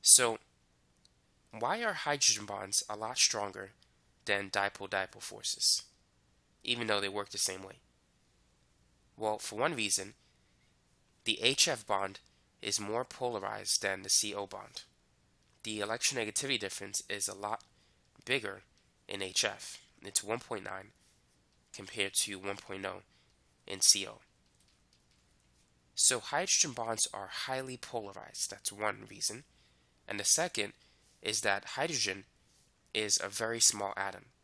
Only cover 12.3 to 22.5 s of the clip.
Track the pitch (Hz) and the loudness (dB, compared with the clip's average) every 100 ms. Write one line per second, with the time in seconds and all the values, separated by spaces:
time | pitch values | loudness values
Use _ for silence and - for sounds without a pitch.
12.3 | _ _ _ - 101 101 113 127 - 123 | _ _ _ -4 -2 -2 -4 -4 -4 -4
13.3 | 113 98 104 95 - 101 95 98 - 104 | -2 -4 -6 0 0 0 -4 2 2 2
14.3 | 101 101 101 101 - - _ _ _ _ | -4 -8 -10 -14 -16 -18 _ _ _ _
15.3 | _ _ _ - 107 101 117 - 135 110 | _ _ _ -6 -4 -2 0 0 0 -2
16.3 | - 139 127 101 - 98 101 - 101 98 | -2 -2 -2 -2 -6 -6 -6 -6 -4 -4
17.3 | 98 104 110 - _ _ _ _ _ - | -4 -6 -6 -8 _ _ _ _ _ -4
18.3 | 131 107 98 - _ _ _ _ 98 95 | -4 -2 -10 -16 _ _ _ _ -6 -2
19.3 | 90 110 98 - - - _ 101 - 104 | 0 0 -2 -12 -14 -18 _ -4 -4 0
20.3 | 117 - 107 101 95 101 _ _ _ _ | -4 -2 -8 -6 -10 -12 _ _ _ _
21.3 | _ _ _ _ - 95 113 98 - - | _ _ _ _ -16 -12 -2 0 2 0
22.3 | 98 98 | -4 -6